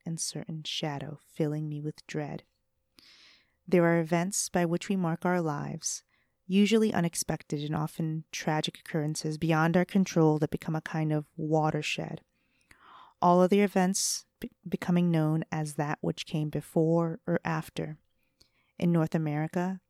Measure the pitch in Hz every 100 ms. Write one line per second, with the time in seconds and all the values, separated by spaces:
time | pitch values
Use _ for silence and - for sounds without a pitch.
0 | - 165 - 156 - 160 151 - 160 143
1 | 143 147 _ - 151 151 151 147 151 -
2 | - 156 147 - - _ _ _ _ _
3 | - - - _ _ _ - 175 170 170
4 | 160 170 180 - - 180 170 170 - 190
5 | 170 170 180 180 160 147 143 156 - -
6 | _ _ _ _ - 190 202 220 220 -
7 | 170 - - 160 - 147 147 156 156 -
8 | 160 160 - - - 156 156 - - 165
9 | 151 156 156 156 165 160 160 175 180 196
10 | 185 170 156 151 151 - - 156 - 165
11 | 156 151 147 - 156 156 156 151 151 -
12 | 160 160 _ _ _ _ _ - - -
13 | - - 180 180 185 202 202 190 180 202
14 | - - - - 247 _ 175 185 - 175
15 | 175 165 156 160 - 156 151 147 151 -
16 | 170 165 - 156 151 147 - 175 160 165
17 | 165 165 - 170 - 160 - - 156 156
18 | _ _ _ _ _ _ _ - 175 170
19 | 156 165 156 147 156 185 180 190